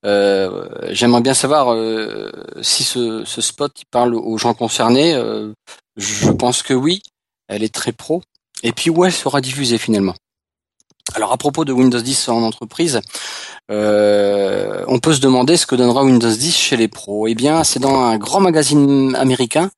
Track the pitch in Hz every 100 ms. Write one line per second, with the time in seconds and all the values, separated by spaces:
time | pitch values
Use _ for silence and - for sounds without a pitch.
0 | 104 101 101 98 95 95 90 - - -
1 | 120 120 123 135 135 151 127 113 113 110
2 | 107 53 52 - - - - - - 127
3 | 120 110 120 - - - 147 - - 123
4 | 123 117 - 110 120 117 117 - 117 123
5 | 160 143 113 110 107 107 _ - _ -
6 | 98 104 - 107 123 123 - 131 143 190
7 | _ _ _ _ _ 104 107 - - 117
8 | - 165 - _ _ - 120 117 165 165
9 | 185 175 143 139 131 131 131 117 - 107
10 | 95 90 _ _ _ _ _ _ _ _
11 | - - 107 123 147 143 151 127 127 123
12 | 117 135 - 117 113 110 110 - 165 123
13 | - - - - - - _ 104 107 104
14 | 104 104 101 101 98 98 101 - - 127
15 | 156 147 135 127 127 170 - 127 123 120
16 | 135 123 117 110 147 170 - 123 110 -
17 | - 104 110 113 135 160 156 131 135 135
18 | 123 113 104 196 190 160 147 147 139 139
19 | 135 127 131 127 123 156 185